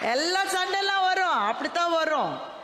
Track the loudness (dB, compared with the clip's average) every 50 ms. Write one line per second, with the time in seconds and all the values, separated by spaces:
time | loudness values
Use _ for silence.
0 | 0 0 0 0 0 0 0 0 0 0 0 -2 0 0 0 0 0 2 2 2
1 | 2 2 2 2 2 2 2 2 2 0 -2 -2 -4 -4 0 0 0 2 2 2
2 | 2 2 0 0 0 -2 -4 -6 -10 -12 -12 -16